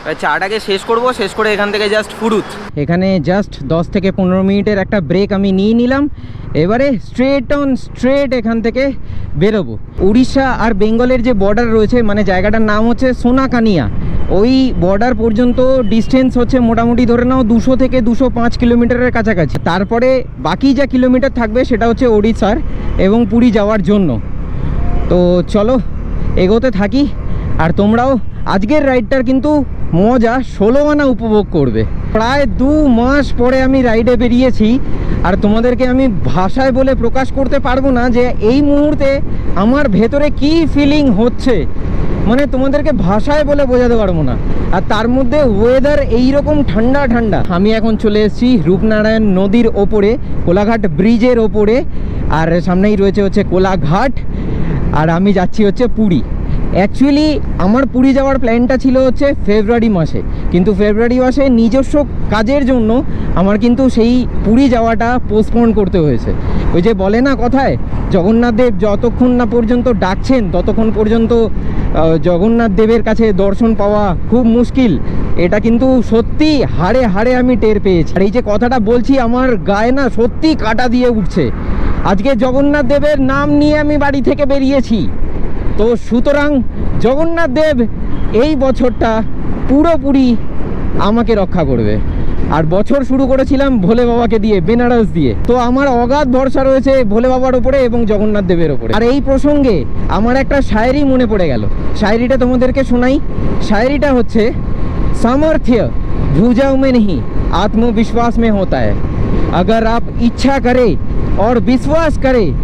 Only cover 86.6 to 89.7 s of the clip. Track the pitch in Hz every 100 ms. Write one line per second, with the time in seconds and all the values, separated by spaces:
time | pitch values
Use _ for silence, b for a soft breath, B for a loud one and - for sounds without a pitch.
86.6 | 208 - - - 226 277 330 330 320 254
87.6 | 311 269 226 - - - - 214 294 294
88.6 | 262 247 254 214 240 220 220 - - -
89.6 | -